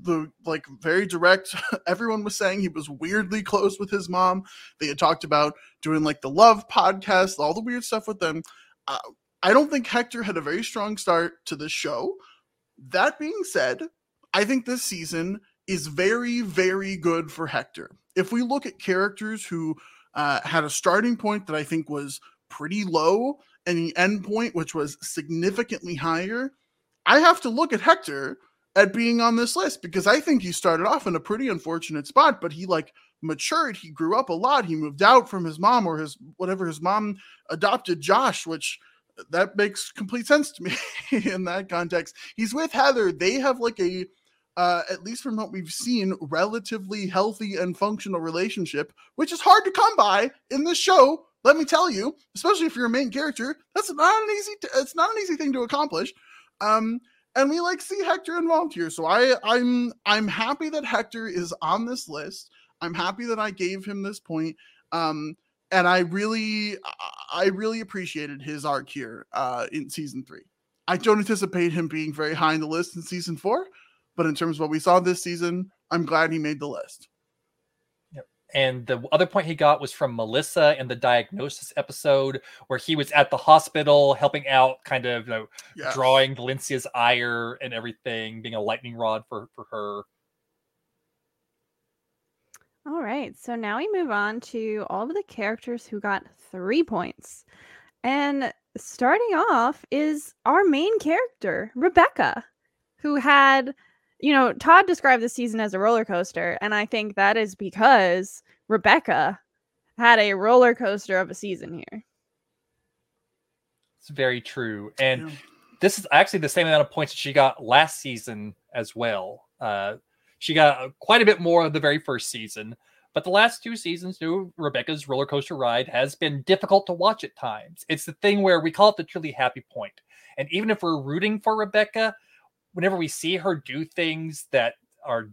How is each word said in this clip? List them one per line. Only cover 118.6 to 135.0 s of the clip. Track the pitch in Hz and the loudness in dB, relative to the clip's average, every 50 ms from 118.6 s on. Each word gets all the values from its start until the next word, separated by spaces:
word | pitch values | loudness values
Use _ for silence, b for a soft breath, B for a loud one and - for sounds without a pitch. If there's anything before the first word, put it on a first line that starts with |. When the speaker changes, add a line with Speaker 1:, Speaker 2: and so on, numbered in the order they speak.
| _ _ - | _ _ -10
Speaker 2:
as | 123 113 - - | -10 -10 -8 -6
well. | 117 120 117 107 98 92 95 107 - _ _ _ - | -4 -4 -2 -2 -4 -6 -8 -12 -18 _ _ _ -10
Uh, | 131 110 104 101 98 101 107 - _ _ _ _ _ _ _ _ | -6 -6 -4 -4 -4 -6 -8 -10 _ _ _ _ _ _ _ _
she | - - 156 | -6 0 4
got, | 156 156 147 139 123 | 6 6 6 6 2
uh, | 131 135 - _ | -2 -10 -12 _
quite | - - 220 240 233 | 2 4 6 6 6
a | |
bit | 208 208 165 | 6 4 4
more | 175 170 170 170 165 | 2 4 4 4 4
of | 156 151 | 2 0
the | 156 | 0
very | 147 147 143 156 | 0 0 0 0
first | 156 - 135 120 - - | -2 -4 -6 -6 -6 -8
season, | - 117 110 107 - 110 107 110 120 - _ _ _ _ _ _ - | -10 -10 -12 -12 -12 -14 -14 -14 -16 -18 _ _ _ _ _ _ -8
but | - - | -6 -2
the | 185 | 2
last | 180 202 220 233 233 - - | 4 4 4 4 2 -4 -10
two | 233 233 | -10 -10
seasons, | 220 - 175 170 170 180 185 185 - | -8 -8 -8 -8 -8 -8 -10 -10 -6
you | 165 160 | -4 -4
know, | 170 196 190 175 - - | -4 -4 -6 -8 -8 -6
Rebecca's | 160 147 127 123 120 - 160 151 143 139 | -4 -4 -4 -4 -4 -4 -6 -8 -6 -4
roller | 135 131 143 | -2 -2 -2
coaster | 139 147 143 139 - 170 | -2 -2 -4 -4 -4 -6
ride | 139 131 120 117 123 131 127 | -4 -2 0 0 0 -2 -2
has | - 120 131 143 - | -2 -2 -2 -2 -2
been | - 170 151 147 139 127 | -4 -4 -4 -4 -4 0
difficult | - 185 190 - - 196 196 196 | 0 0 0 4 4 4 4 4
to | - 180 | 0 -2
watch | 170 180 208 220 220 - | 0 0 0 0 0 -6
at | 135 - | -14 -12
times. | - - 120 107 107 120 151 170 - - - | -10 -8 -8 -8 -10 -12 -18 -20 -14 -8 -6
It's | 156 - - | -6 -6 -6
the | - 156 | -10 -6
thing | - - 202 202 202 196 | -2 0 2 2 4 4
where | 190 180 165 | 4 4 4
we | 156 165 | 2 0
call | 160 - 202 214 | 4 6 6 6
it | 202 | 6
the | - 165 | 2 -4
truly | - - 180 160 151 131 | -8 -8 -10 -8 -8 -4
happy | - 131 123 - 131 - _ | -2 -2 -2 -2 -4 -12 _
point. | - 123 104 101 - _ b b b b b b b | -12 -12 -12 -12 -14 _ b b b b b b b
And | - 139 147 165 | -10 -8 -4 -4
even | 185 214 220 | -2 -2 -2
if | 214 202 - | -2 -2 -2
we're | 170 160 147 | -2 -2 -2
rooting | 135 135 147 170 190 214 214 208 | -4 -6 -4 -4 -2 -2 -4 -2
for | - 226 220 | -2 -2 0
Rebecca, | 220 214 202 202 214 214 208 - 220 220 220 220 b b b b b b b _ _ _ _ - | 0 -2 0 0 0 0 0 0 -2 -2 -2 -4 b b b b b b b _ _ _ _ -6
whenever | 180 165 190 190 | -2 0 0 0
we | 175 165 151 | 0 -2 -4
see | - - - 165 180 | -6 -6 -4 -4 -2
her | 180 160 196 175 | -2 -2 -2 -4
do | 151 - - 127 143 160 | -4 -6 -8 -8 -8 -8
things | 156 _ - 170 160 160 160 160 160 156 - - - | -6 _ -4 -2 -2 -4 -4 -8 -10 -10 -12 -6 -2
that | - 131 117 120 - _ _ _ _ _ | 0 0 0 0 -2 _ _ _ _ _